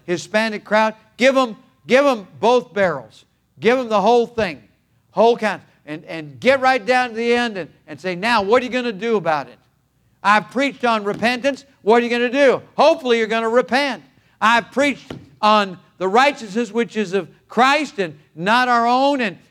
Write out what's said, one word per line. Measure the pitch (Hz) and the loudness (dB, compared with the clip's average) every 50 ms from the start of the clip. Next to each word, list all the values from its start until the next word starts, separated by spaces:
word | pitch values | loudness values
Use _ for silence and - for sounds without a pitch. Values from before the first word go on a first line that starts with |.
| _ | _
Hispanic | - 180 165 156 - - 214 220 226 208 202 - | -6 -6 -6 -6 -4 -2 -2 -2 -2 -6 -8 -6
crowd, | - 202 214 220 220 214 - _ _ _ - | 0 0 2 2 0 -2 -8 _ _ _ 2
give | 240 269 254 | 2 2 4
'em, | 262 254 233 208 - _ _ _ _ _ | 2 0 -2 -4 -14 _ _ _ _ _
give | 143 220 262 285 | 2 2 4 4
'em | 285 254 220 185 - - 127 | 4 0 -2 -6 -16 -10 -2
both | 170 226 254 247 240 247 | 0 2 2 2 -2 -4
barrels. | 165 202 196 180 156 135 113 107 _ - _ _ _ _ _ _ _ - | -2 -2 0 0 -2 -4 -10 -14 _ -20 _ _ _ _ _ _ _ -2
Give | 139 214 247 269 | 0 0 0 0
'em | 254 226 | 0 -2
the | 220 202 | 0 0
whole | 185 220 240 240 233 | 2 4 2 2 0
thing. | 226 - 226 214 180 147 - - _ _ _ _ _ _ _ _ _ | -2 -4 -4 -4 -4 -6 -12 -18 _ _ _ _ _ _ _ _ _
Whole | _ 175 214 233 240 | _ 2 2 2 2
counsel. | - 214 208 185 151 - _ _ _ _ | 2 -2 -4 -6 -6 -12 _ _ _ _
And, | 147 151 170 170 | -14 -14 -14 -12
and | 185 175 165 156 147 135 120 | -12 -12 -12 -12 -14 -16 -2
get | 170 240 277 269 | 0 0 2 2
right | 254 254 262 262 | 2 0 0 0
down | 196 214 254 254 247 247 | 0 -2 0 0 -2 -4
to | 220 | -6
the | 220 233 233 240 | -6 -2 -2 0
end | 240 240 233 208 190 | 0 -2 -4 -6 -8
and, | 165 - _ _ _ | -10 -12 _ _ _
and | - 151 139 | -20 -20 -10
say, | 156 185 180 | -8 -8 -6
"Now, | 175 190 233 247 220 | -4 -2 -2 0 0
what | 196 190 233 262 | 2 2 2 2
are | 254 | 0
you | 247 | -2
gonna | 214 254 240 240 | -6 -4 -4 -6
do | 220 175 208 233 226 | -8 -6 -4 -2 -2
about | 202 160 165 156 147 131 120 | 0 0 0 -2 -2 -4 -10
it? | 113 _ _ _ _ _ _ _ _ _ _ _ _ _ | -16 _ _ _ _ _ _ _ _ _ _ _ _ _
I've | - 196 208 214 202 - | 0 2 2 2 0 -2
preached | - 233 277 269 202 - - | -4 -2 -2 -2 -4 -2 -2
on | 240 226 214 202 | -2 -2 0 -2
repentance. | 202 202 - 202 233 247 247 208 277 269 247 - _ _ _ | -4 -4 -2 -2 -2 -2 0 -2 -4 -4 -4 -12 _ _ _
What | _ 185 226 240 | _ 2 4 4
are | 240 | 4
you | 233 | 0
gonna | 240 240 240 247 | -2 -2 -2 -2
do? | 226 277 285 262 208 135 - - _ - | 2 4 4 4 4 2 -4 -10 _ 2
Hopefully | - 302 330 330 294 254 240 233 | 4 4 4 2 0 0 0 0
you're | 220 | 0
gonna | 202 226 226 226 226 | -2 -2 -2 -2 0
repent. | 226 247 247 247 220 262 285 277 233 170 - _ _ _ _ _ _ _ | 0 0 0 0 0 -2 0 -2 -4 -8 -12 _ _ _ _ _ _ _
I've | 202 214 240 233 - - | 0 2 2 2 0 -2
preached | - 240 285 285 247 - - - - - - - - _ | -2 0 0 0 0 -4 -10 -16 -18 -18 -18 -20 -10 _
on | - 214 214 214 202 190 175 - _ _ _ _ | 2 2 4 2 2 -2 -6 -14 _ _ _ _
the | 180 190 | -4 0
righteousness | 190 233 269 294 277 - 226 202 185 233 240 202 | 2 4 2 2 0 -2 -12 -8 -4 -4 -4 -2
which | 202 233 233 175 - | -2 -4 -4 -2 -4
is | 220 208 175 | -6 -4 -2
of | 180 196 170 151 - _ _ _ | -4 -4 -4 -6 -16 _ _ _
Christ | - 208 247 269 277 302 294 - - - | 0 2 2 4 2 0 -2 -4 -6 -6
and | 190 160 151 - _ _ _ | -6 -6 -8 -16 _ _ _
not | 156 170 196 226 247 254 247 | -6 -2 0 2 2 2 2
our | 240 233 233 | 2 2 2
own, | 233 247 254 269 277 285 269 | 2 2 2 2 0 0 0
and, | 240 202 165 - _ _ | -2 -4 -6 -10 _ _